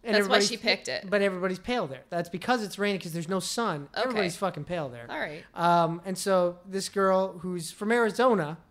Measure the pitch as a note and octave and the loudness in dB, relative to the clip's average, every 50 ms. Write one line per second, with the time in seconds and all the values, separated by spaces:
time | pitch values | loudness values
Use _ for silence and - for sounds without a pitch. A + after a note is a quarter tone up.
0 | - A#3 G#3 G#3 G3+ F#3+ - G3+ G3+ G#3 B3 G3 - A#3 F#3+ - - - B2+ - | -2 2 2 2 4 4 4 4 4 2 0 -2 0 0 0 0 -2 -6 -6 -6
1 | - F#3+ F#3 G#3 G3 G3+ F#3 F3+ F3+ F#3+ F#3 F#3 - - B3 B3 G3 C#3 C3+ B2+ | -4 0 2 2 2 2 0 0 -2 -2 -2 -4 -4 -4 -2 -2 -2 -4 -6 -10
2 | - _ - E3+ E3+ F3 - F3+ - - B3 B3 G#3+ F#3+ - - G3+ G3+ G3+ F#3+ | -12 _ -4 -4 -4 -4 -6 -8 0 0 0 0 0 -4 -4 -2 -2 0 0 -2
3 | - F3 D#3+ E3+ E3 D3+ F#3+ F#3+ F3 - - - A#3 G#3+ E3+ D3 C#3+ - - - | -4 -6 -6 -6 -4 -2 -2 -2 -2 -2 -4 -2 -2 -2 -2 -4 -8 -8 -4 -2
4 | A3 C4 A#3+ A3 G3+ F3+ E3 - G3+ F#3 E3+ D#3 D3 - F3 F3 D3+ C3 A#2+ A#2+ | -2 0 0 0 0 -2 -2 -2 -4 -4 -4 -4 -8 -6 -4 -4 -4 -6 -8 -12
5 | A#2 A#2+ - D#4 B3+ E3+ D3 E3 - - _ F3+ E3+ E3+ E3+ E3+ E3+ D#3+ E3 E3+ | -12 -10 -8 -6 -6 -6 -8 -12 -16 -16 _ 0 4 4 6 6 4 4 0 -4
6 | E3+ G3 F#3+ F#3 - G3+ F#3+ F#3 F3 F3 F3 F3+ - G3 F#3+ F#3+ F#3 - - G3+ | -6 -6 -6 -4 0 2 4 4 4 2 0 -4 -14 -8 -8 -6 -6 -4 0 2
7 | G3 F#3+ F#3+ F#3 F#3+ F#3+ F3 F3+ D#3+ F#3 F3+ F3+ E3 E3 - - G#3+ G#3 A#3 A#3+ | 4 4 4 4 2 0 -4 -8 -8 -6 -6 -6 -6 -8 -10 -6 0 2 2 4
8 | A#3 A3 G#3 - A#3+ C4 A#3 G3 D#3 D3 D#3+ - - _ | 4 2 2 4 4 4 6 4 2 -2 -6 -10 -14 _